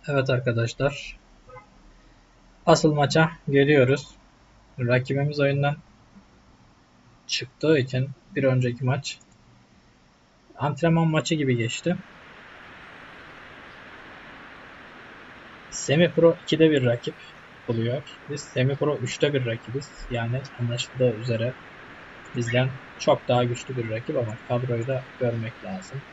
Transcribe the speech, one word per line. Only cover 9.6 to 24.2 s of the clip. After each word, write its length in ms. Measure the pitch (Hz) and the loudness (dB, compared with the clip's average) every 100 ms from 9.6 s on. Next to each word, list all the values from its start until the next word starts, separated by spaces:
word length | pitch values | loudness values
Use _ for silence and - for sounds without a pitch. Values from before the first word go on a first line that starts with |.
| _ _ _ _ _ _ _ _ _ - | _ _ _ _ _ _ _ _ _ -6
antrenman 500 | 139 131 165 165 160 | -4 0 2 4 4
maçı 280 | 156 - 156 | 2 0 0
gibi 220 | 135 120 | 2 0
geçti. 400 | 113 - 170 190 - - - - - - - - - - - - - - - - - - - - - - - - - - - - - - - - - - - - - | 0 -4 -4 -4 -6 -20 -20 -20 -20 -20 -20 -20 -20 -20 -20 -20 -20 -20 -20 -20 -20 -20 -20 -20 -20 -20 -20 -20 -20 -20 -20 -20 -20 -20 -20 -20 -20 -20 -20 -20 -14
Semi 420 | - - 143 170 | -8 0 4 4
Pro 260 | 170 165 165 | 6 4 4
ikide 280 | - 151 160 | -2 6 6
bir 140 | 147 127 | 6 2
rakip 300 | 120 - - - - - - - | 0 -4 -12 -20 -20 -20 -18 -6
buluyor. 360 | 113 117 135 - - - | -2 -2 -4 -8 -20 -14
Biz 120 | 147 | -12
Semi 340 | - 127 131 135 | -6 0 0 2
Pro 220 | 143 143 | -2 -2
üçte 360 | 123 - 147 | -4 0 0
bir 120 | 143 120 | 2 -2
rakibiz. 600 | 113 - 131 - - - | -4 -6 -10 -10 -16 -8
Yani 300 | 120 117 127 131 - | -4 -4 -4 -8 -6
anlaşıldığı 560 | 120 120 - 131 123 107 | -4 -4 -6 0 0 2
üzere 380 | 120 113 120 - - - - - - - - 123 | -4 -2 -2 -6 -18 -20 -20 -20 -20 -20 -10 -6
bizden 340 | 117 123 131 - - - | 0 0 0 -4 -16 -4
çok 280 | - 135 - | 0 0 2
daha 160 | 123 | 0
güçlü 340 | 123 120 - 127 | 0 -4 -8 -8
bir 120 | 113 | -6
rakip 280 | 110 127 | -6 -4
ama 200 | 151 | -4